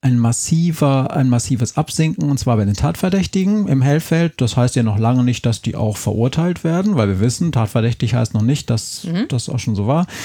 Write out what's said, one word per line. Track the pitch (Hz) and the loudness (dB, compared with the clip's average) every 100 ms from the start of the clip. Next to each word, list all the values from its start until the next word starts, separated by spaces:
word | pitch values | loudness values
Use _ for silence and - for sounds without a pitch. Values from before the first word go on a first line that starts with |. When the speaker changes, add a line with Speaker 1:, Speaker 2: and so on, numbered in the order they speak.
Speaker 1:
ein | 135 123 | 2 2
massiver, | 117 120 - 165 175 160 143 135 135 | 2 0 0 0 0 0 2 2 0
ein | - 131 | 0 2
massives | 120 - 127 120 - | 2 0 -2 -2 -2
Absinken, | 151 - 160 - 151 | -4 0 -2 0 -2
und | 135 | 0
zwar | - 113 | 0 2
bei | |
den | 101 | 2
Tatverdächtigen | 101 107 82 190 190 180 190 190 214 202 | 0 -2 0 0 0 0 0 0 0 2
im | 135 | 2
Hellfeld. | 131 147 - 165 170 - | 2 0 2 0 0 0
Das | 123 - | -2 2
heißt | 123 | 0
ja | 131 | 2
noch | 113 104 | 0 2
lange | 110 127 | 2 2
nicht, | 123 120 123 | 2 0 -2
dass | 113 | -2
die | - 104 | -4 -2
auch | 107 104 | -2 -2
verurteilt | - 104 120 139 170 175 | -2 0 0 0 -2 0
werden, | 165 170 196 180 | -2 0 2 2
weil | 104 | 2
wir | 92 | 2
wissen, | 113 123 170 | 0 0 -2
tatverdächtig | 131 110 123 117 120 117 | 0 0 0 0 0 0
heißt | 120 117 | 0 0
noch | 113 | 0
nicht, | 110 143 - | 0 0 0
dass | 117 - - | -4 -4 -10
Speaker 2:
Mhm. | 180 170 233 | -6 -4 -2
Speaker 1:
das | 127 - | -4 -4
auch | 123 | -4
schon | - 101 | -2 -2
so | 101 | 0
war. | 151 175 - | 0 0 -6